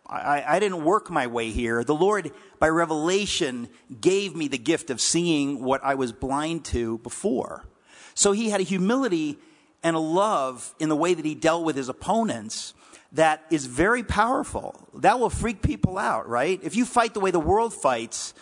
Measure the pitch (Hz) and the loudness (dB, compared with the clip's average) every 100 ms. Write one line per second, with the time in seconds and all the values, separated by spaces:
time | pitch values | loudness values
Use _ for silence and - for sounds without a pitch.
0 | - - 120 147 127 165 208 180 156 208 | -12 -6 0 0 2 2 2 0 2 2
1 | 208 165 123 117 113 110 117 117 120 151 | 2 -2 0 -2 -2 -2 0 0 2 2
2 | 185 208 160 - - - 156 160 170 156 | 2 2 -2 -12 -20 0 2 4 2 2
3 | 160 190 202 - 151 123 117 - - 127 | 2 2 0 0 -2 -2 -8 -14 -20 -2
4 | 151 190 202 160 151 135 110 165 - 123 | 2 2 0 -4 -4 -2 0 -2 -2 -4
5 | - 170 175 156 139 139 127 131 135 135 | -2 0 2 2 0 -2 0 0 0 0
6 | 127 110 135 139 156 165 - 120 117 113 | -2 -4 -4 -4 -2 -6 -4 -4 -2 -4
7 | 120 - 196 123 - - - _ _ - | -8 -6 -2 -2 -4 -10 -16 _ _ -20
8 | - - 202 202 226 202 190 190 185 254 | -12 0 2 2 0 0 0 0 2 2
9 | 262 175 151 143 - _ _ _ 165 165 | 0 0 -2 -6 -14 _ _ _ -2 0
10 | 160 170 208 190 131 123 - - 156 151 | 0 2 2 0 -2 -6 -12 -4 0 2
11 | 170 175 156 147 156 170 160 139 127 131 | 2 2 -2 0 2 2 2 -2 -4 -6
12 | - 226 226 117 107 - - - - - | -2 0 0 -2 -6 -10 -12 -16 -20 -20
13 | _ 131 156 151 - 160 131 123 180 247 | _ 2 2 2 0 -2 -2 0 2 2
14 | 214 196 226 262 - 107 78 - - - | 0 0 0 0 -4 -8 -8 -12 -18 0
15 | 156 240 226 - 214 208 - 302 - 185 | 2 4 2 0 -4 -2 -2 2 0 0
16 | 226 123 - 117 147 185 165 170 247 - | -2 -2 -2 0 0 0 -2 -2 0 2
17 | 233 208 190 175 156 202 233 - 139 120 | 0 0 0 2 2 2 2 0 0 0
18 | 117 - - - | -2 -8 -12 -14